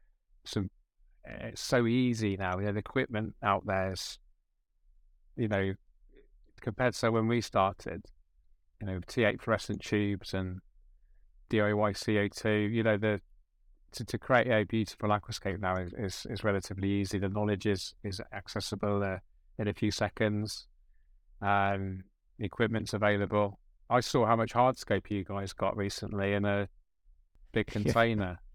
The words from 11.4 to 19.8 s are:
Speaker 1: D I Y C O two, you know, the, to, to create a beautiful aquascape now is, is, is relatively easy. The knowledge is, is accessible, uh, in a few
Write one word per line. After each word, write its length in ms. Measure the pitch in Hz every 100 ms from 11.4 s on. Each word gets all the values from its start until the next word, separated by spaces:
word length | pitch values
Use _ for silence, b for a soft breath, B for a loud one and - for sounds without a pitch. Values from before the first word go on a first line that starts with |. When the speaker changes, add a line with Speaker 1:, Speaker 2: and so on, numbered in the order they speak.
| -
Speaker 1:
D 120 | 110
I 120 | 104
Y 200 | 104 104
C 240 | 98 - 107
O 80 | 101
two, 220 | - 110
you 340 | 107 104 113
know, 140 | 110 104
the, 240 | 107 104 - - _ _ _ - _
to, 120 | - 113
to 120 | 110
create 300 | - 127 120
a 180 | 110 101
beautiful 440 | 113 104 - 107
aquascape 500 | 104 - 113 101 92
now 180 | 95 92
is, 160 | 90
is, 340 | - 98 - -
is 140 | 107
relatively 460 | 110 98 - 92 98
easy. 280 | 101 98 98
The 120 | 98
knowledge 360 | 104 104 101 107
is, 300 | 98 - -
is 180 | 104 95 -
accessible, 720 | 101 - 104 - 98 104 101
uh, 140 | 98 95 - _ _ -
in 100 | 104
a 60 |
few 160 | 98